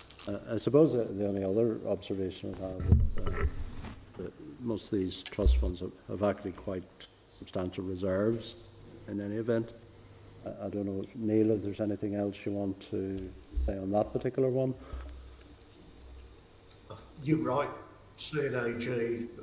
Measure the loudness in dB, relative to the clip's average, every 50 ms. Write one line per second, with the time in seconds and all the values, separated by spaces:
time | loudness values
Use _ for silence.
0 | -14 -16 -16 -12 -8 -6 -6 -6 -6 -4 -4 -2 2 6 8 8 8 8 6 4
1 | 0 0 0 0 0 0 0 2 2 2 4 4 4 4 2 0 0 0 -2 0
2 | -2 -4 -2 -2 -2 -2 -4 -6 -8 -8 -8 -6 -6 -6 -4 0 4 6 8 8
3 | 8 6 4 4 2 2 2 2 0 0 -2 -2 -6 -6 -8 -8 -10 -10 -12 -14
4 | -16 -16 -12 -12 -10 -10 -12 -12 -16 -16 -12 -8 -4 -4 -4 -4 -4 -2 0 0
5 | 0 0 -2 -6 -10 -8 -2 4 6 6 6 6 6 2 0 -2 -6 -8 -8 -10
6 | -10 -8 -2 2 2 2 2 2 -2 -6 -6 -6 -6 -6 -4 -4 -6 -8 -14 -20
7 | -20 -20 -20 -20 -20 -20 -20 -18 -12 -6 -4 -2 -2 -2 -2 -4 -4 -4 -4 -2
8 | 0 2 4 4 4 4 2 2 -2 -8 -12 -14 -18 -20 -20 -20 -18 -18 -18 -16
9 | -10 -6 -6 -4 -4 -2 -2 -2 0 2 2 2 0 -2 -6 -16 -20 -20 -20 -20
10 | -20 -20 -20 -20 -20 -20 -18 -12 -10 -10 -8 -6 -6 -4 -2 -2 -2 -2 -2 -4
11 | -6 -6 -6 -4 0 4 6 6 6 6 4 2 0 -2 -4 -2 -2 -2 -2 -2
12 | -2 -2 0 0 0 0 -2 -4 -4 -4 -2 0 0 -2 -4 -4 -8 -6 -4 -4
13 | -2 -2 -4 -4 -6 -8 -10 -14 -12 -6 -2 0 0 0 0 0 0 2 4 4
14 | 4 2 0 -2 0 0 2 2 2 4 4 2 2 2 0 -4 -8 -12 -12 -10
15 | -10 -10 -12 -14 -16 -18 -18 -20 -20 -20 -20 -20 -20 -20 -20 -20 -20 -20 -20 -20
16 | -20 -20 -18 -18 -20 -20 -20 -20 -20 -20 -20 -20 -18 -16 -16 -16 -16 -16 -16 -16
17 | -16 -16 -14 -6 0 2 2 4 4 2 2 0 0 -2 -4 -10 -14 -18 -20 -20
18 | -20 -16 -10 -8 -6 -4 -2 0 0 0 0 0 0 0 -2 -2 -2 -2 0 0
19 | 0 0 -2 -2 -4 -8 -10 -12